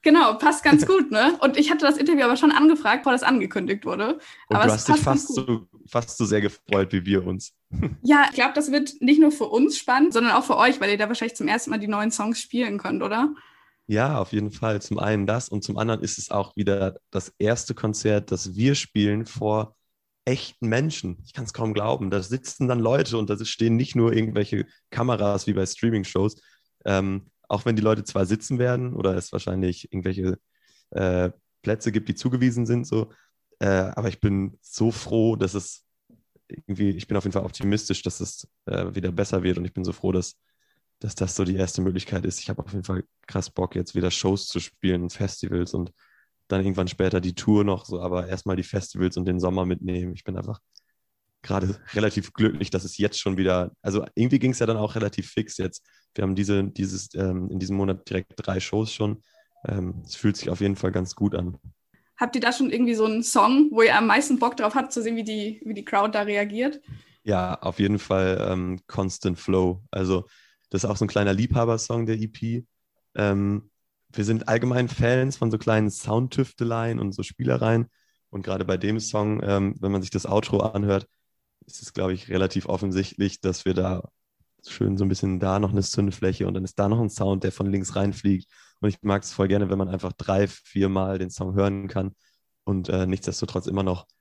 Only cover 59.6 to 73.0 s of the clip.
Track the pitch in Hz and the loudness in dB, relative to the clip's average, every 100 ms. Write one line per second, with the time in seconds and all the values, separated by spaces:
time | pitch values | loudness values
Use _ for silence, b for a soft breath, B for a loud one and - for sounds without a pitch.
59.6 | - 101 90 87 - - 104 98 - 90 | -6 -4 -4 -8 -12 -2 -2 0 -4 -2
60.6 | 101 95 92 92 92 - 101 90 87 - | -2 -2 -2 -2 -4 -2 -2 -2 -6 -8
61.6 | - - _ _ _ - 240 247 233 247 | -16 -20 _ _ _ -6 -4 0 0 2
62.6 | 262 233 240 226 220 220 233 - 214 269 | 0 2 2 2 2 0 0 4 6 6
63.6 | 302 226 226 143 220 214 285 254 240 233 | 6 6 6 6 6 4 4 2 2 2
64.6 | 214 269 262 - 226 226 220 214 208 214 | 0 0 -2 -4 -4 -4 -4 -4 -6 -8
65.6 | 220 202 - 196 214 214 208 202 208 214 | -10 -10 -2 0 2 0 -2 -2 -2 -2
66.6 | 262 302 B B B B - 95 90 87 | -4 -4 B B B B -2 0 0 -4
67.6 | - - 98 104 - 95 95 92 101 92 | -4 0 2 0 0 2 2 0 0 -2
68.6 | 90 92 - - 95 - 98 87 - 95 | -4 -6 -6 -4 -4 -2 -4 -2 0 2
69.6 | 92 92 104 - 92 92 87 b b b | 2 0 -6 -4 0 0 -2 b b b
70.6 | b 98 101 101 104 101 101 95 120 127 | b -4 -2 -2 0 0 2 2 2 2
71.6 | 117 113 - 117 113 110 110 - 113 120 | 2 0 -2 -2 -2 -2 -4 -6 -6 -6
72.6 | - _ _ _ | -8 _ _ _